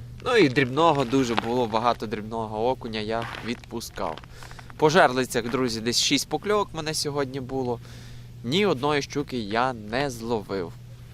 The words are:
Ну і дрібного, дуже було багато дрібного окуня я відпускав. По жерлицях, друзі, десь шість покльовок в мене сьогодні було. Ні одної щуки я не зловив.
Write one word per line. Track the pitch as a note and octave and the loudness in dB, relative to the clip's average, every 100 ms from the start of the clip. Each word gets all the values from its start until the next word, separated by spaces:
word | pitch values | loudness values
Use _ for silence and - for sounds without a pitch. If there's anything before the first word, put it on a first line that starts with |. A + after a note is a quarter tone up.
| - - - | -12 -8 2
Ну | A#3+ | 6
і | D#3 | 6
дрібного, | B2 B2+ C3 E3 C#3+ B2 | 6 2 6 6 6 4
дуже | C3+ B2 A2 | 4 4 2
було | A2+ B2 A#2 | 0 2 2
багато | A2 A#2+ A#2 A2+ | 2 2 0 -2
дрібного | G#2+ G#2+ A2+ A2 G#2+ A#2 | -6 -6 -6 -4 -2 0
окуня | B2+ B2 A2 | 0 -4 -6
я | G#2+ A2+ A#2 - G#2 | -4 -4 -4 -8 -6
відпускав. | A#2+ - A2+ - - F#2 D2+ - - - - - - | -8 -8 -10 -10 -6 -6 -6 -12 -16 -16 -16 -12 4
По | D#3 | 6
жерлицях, | E3+ D3+ B2+ B2+ B2 A2+ | 8 6 6 0 0 0
друзі, | C3 B2+ A2+ | 0 0 0
десь | A2 A#2+ | 0 2
шість | - C#3 - | 2 2 0
покльовок | D3+ G3+ G#3 G3 | -4 0 0 0
в | D#3+ | -4
мене | D#3 | -4
сьогодні | D3+ D3+ C#3+ C3+ C3+ | -4 -2 -2 -4 -4
було. | B2 C3+ B2 A#2 - - - - - - | -6 -4 -2 -4 -6 -16 -16 -16 -16 -10
Ні | A#2 E3 G#3 | -2 2 2
одної | C#3 C#3+ D3 | 2 2 0
щуки | C#3 C#3+ C#3+ B2+ | 0 -4 -4 -4
я | G#2 A2 C3 | -2 0 0
не | A#2+ G#2 A#2 C#3+ | -2 -4 -2 -2
зловив. | A#2+ A2+ A#2 G2 G2 E2+ - - - - | -4 -4 -4 -2 -4 -4 -8 -16 -18 -18